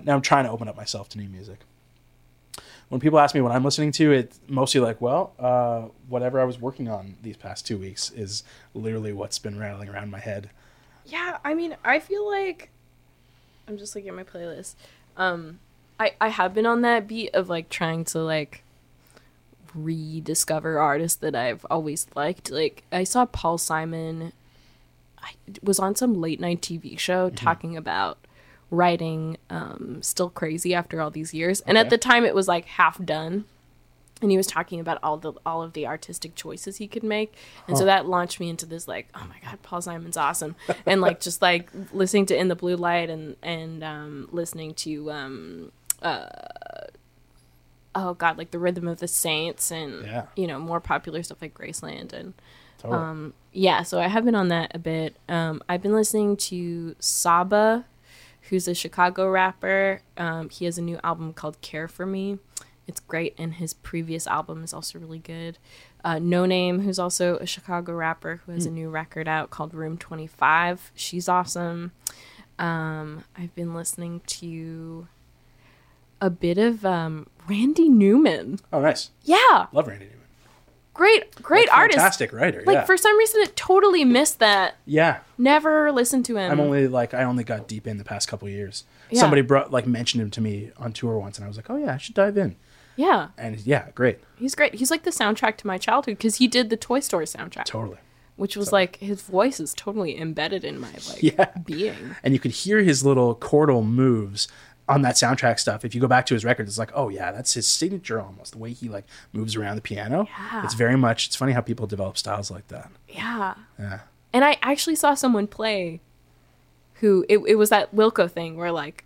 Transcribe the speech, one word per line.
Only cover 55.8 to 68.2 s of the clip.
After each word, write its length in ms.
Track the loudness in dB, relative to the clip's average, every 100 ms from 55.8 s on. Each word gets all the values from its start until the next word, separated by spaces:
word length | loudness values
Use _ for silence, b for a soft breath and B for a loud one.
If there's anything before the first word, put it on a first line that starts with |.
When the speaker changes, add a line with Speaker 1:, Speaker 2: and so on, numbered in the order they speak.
Speaker 2:
been 100 | 0
listening 440 | 2 2 2 0 0
to 580 | -4 -6 -6 -6 -8 -6
Saba, 840 | -4 0 4 4 4 4 4 2 -4 _ b b b b -4
who's 160 | -4 -2
a 60 |
Chicago 540 | -4 -4 2 2 2 2
rapper. 720 | 2 2 0 -2 2 2 -2 _ -8
Um, 320 | -6 -4 -8
he 160 | -6
has 140 | -6 -4
a 40 |
new 160 | -6 -4
album 280 | -4 -4 -8
called 280 | -10 -10 -10
Care 260 | -12 -10 -10
for 180 | -8 -6
Me. 320 | -4 -6 -8 -12 B B B -16
It's 100 | -16
great, 360 | -8 -6 -6 -6
and 160 | -10
his 200 | -8 -10
previous 520 | -10 -10 -8 -6 -8 -4
album 380 | -4 -4 -12
is 100 | -12
also 240 | -12 -12 -14
really 220 | -16 -16
good. 360 | -14 -14 -14 -14 b b b b
Uh, 160 | -4 -2
No 260 | 2 2 4
Name, 340 | 2 2 0
who's 180 | -2 -2
also 380 | -4 0 0 0
a 100 | -4
Chicago 460 | -10 -8 -8 -6
rapper 460 | -4 -4 -4